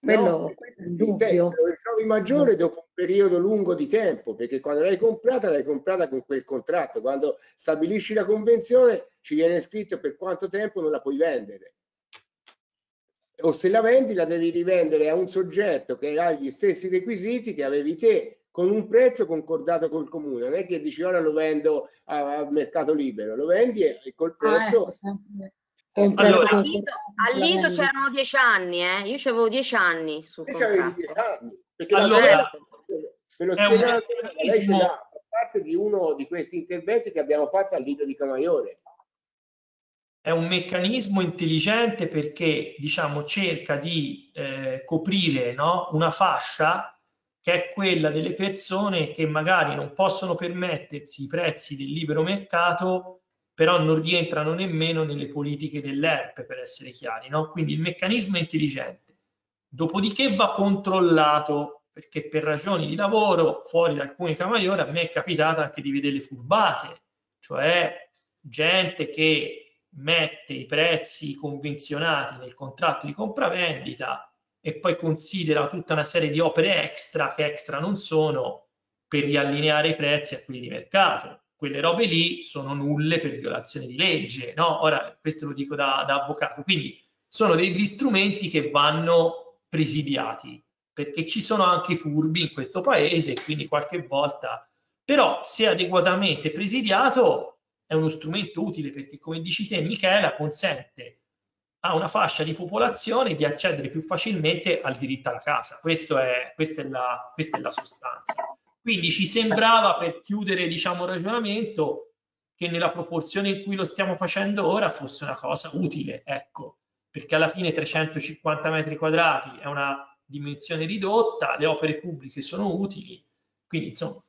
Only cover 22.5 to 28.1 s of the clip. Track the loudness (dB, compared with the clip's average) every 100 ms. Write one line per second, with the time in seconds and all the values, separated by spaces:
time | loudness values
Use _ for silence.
22.5 | 0 0 -2 0 2 0 -4 -6 -4 2
23.5 | 4 4 4 2 2 -12 -4 -4 0 2
24.5 | 4 4 2 2 -6 -8 -8 -10 -14 -14
25.5 | _ _ _ _ 4 4 8 8 8 8
26.5 | 6 4 -2 -4 -10 -12 -2 0 2 2
27.5 | 4 2 2 0 2 -2